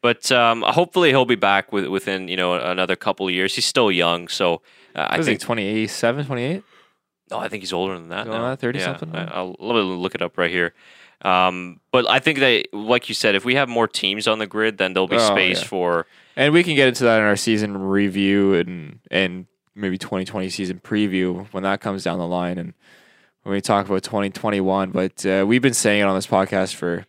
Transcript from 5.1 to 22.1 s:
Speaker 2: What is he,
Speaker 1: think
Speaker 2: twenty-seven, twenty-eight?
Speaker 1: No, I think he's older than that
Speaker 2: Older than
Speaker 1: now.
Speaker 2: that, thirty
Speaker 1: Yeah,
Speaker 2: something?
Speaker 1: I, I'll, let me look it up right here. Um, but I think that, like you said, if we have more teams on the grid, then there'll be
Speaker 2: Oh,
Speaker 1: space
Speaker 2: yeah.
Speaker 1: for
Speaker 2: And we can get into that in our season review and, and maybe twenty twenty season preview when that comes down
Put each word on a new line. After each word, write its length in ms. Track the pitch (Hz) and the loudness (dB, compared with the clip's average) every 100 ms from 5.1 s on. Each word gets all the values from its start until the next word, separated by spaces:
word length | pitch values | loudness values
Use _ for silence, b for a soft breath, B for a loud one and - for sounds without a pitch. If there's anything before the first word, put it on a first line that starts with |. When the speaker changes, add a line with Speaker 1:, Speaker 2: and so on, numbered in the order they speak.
Speaker 2:
What 80 | - | -2
is 60 | 156 | -2
he, 40 | |
Speaker 1:
think 80 | 110 | -4
Speaker 2:
twenty-seven, 880 | - 117 98 110 110 - 117 131 139 | -4 -4 -2 -4 -4 -2 -2 -2 -6
twenty-eight? 360 | 127 127 190 _ b b b _ _ _ | -6 -6 -6 _ b b b _ _ _
Speaker 1:
No, 100 | 113 | -10
I 80 | 110 | -8
think 160 | 107 | -10
he's 80 | 92 | -6
older 220 | 90 95 | -4 -4
than 140 | 92 85 | -6 -10
that 80 | 92 | -10
Speaker 2:
Older 100 | 113 | -8
than 100 | 110 | -6
Speaker 1:
now. 80 | 120 | -6
Speaker 2:
that, 100 | 135 | -4
thirty 180 | 120 107 | -4 -4
Speaker 1:
Yeah, 60 | 90 87 | -6 -6
Speaker 2:
something? 160 | 80 - | -10 -10
Speaker 1:
I, 80 | |
I'll, 320 | 85 90 92 - | -8 -8 -8 -10
let 160 | 107 | 0
me 60 | 120 | 0
look 320 | 95 90 90 | 0 -2 -6
it 80 | - | -4
up 160 | 87 - | -6 -2
right 100 | 87 | 0
here. 260 | 90 85 B B B B B | 0 -2 B B B B B
Um, 580 | 98 92 92 90 90 87 _ | 0 4 2 0 -10 -16 _
but 180 | 127 117 | 0 4
I 120 | 131 | 2
think 180 | 151 143 | 2 2
that, 300 | 135 113 - | 2 2 0
like 360 | 104 107 123 - | -8 0 0 0
you 80 | 110 | 0
said, 180 | 110 | 2
if 100 | 98 | 2
we 120 | 110 131 | 2 0
have 120 | 131 | 0
more 200 | 117 113 | 0 0
teams 400 | - 98 104 107 | 0 -4 -2 0
on 100 | 110 | 0
the 80 | 104 | -2
grid, 320 | 104 110 98 | -2 -2 0
then 140 | 92 | -2
there'll 160 | 92 92 | 0 0
be 80 | 117 | 2
Speaker 2:
Oh, 160 | 110 | 4
Speaker 1:
space 260 | 98 92 92 | 4 2 0
Speaker 2:
yeah. 40 | - | -4
Speaker 1:
for 400 | 95 87 85 82 b b - | -2 0 -2 -4 b b 0
Speaker 2:
And 180 | 143 | 2
we 80 | 165 | 4
can 140 | 175 143 | 4 4
get 100 | 135 | 4
into 160 | 123 | 4
that 160 | 120 113 | 4 4
in 60 | |
our 100 | 107 | 4
season 420 | 101 - 107 104 101 | 2 2 2 0 -4
review 800 | 95 98 101 95 98 101 98 | 0 2 2 2 2 4 4
and, 460 | 92 87 90 76 - _ | 4 0 -6 -12 -18 _
and 360 | 87 95 90 90 _ _ | 0 0 -4 -14 _ _
maybe 240 | 104 98 95 | -6 -4 -4
twenty 260 | - 95 | -4 -6
twenty 260 | 95 107 92 | -4 -6 -6
season 280 | 87 92 92 | -6 -6 -8
preview 720 | - 107 104 92 92 90 101 | -4 0 0 2 0 -2 -8
when 120 | 95 | -4
that 160 | 98 98 | -2 -2
comes 240 | 110 98 | -4 -4
down 160 | 90 | -4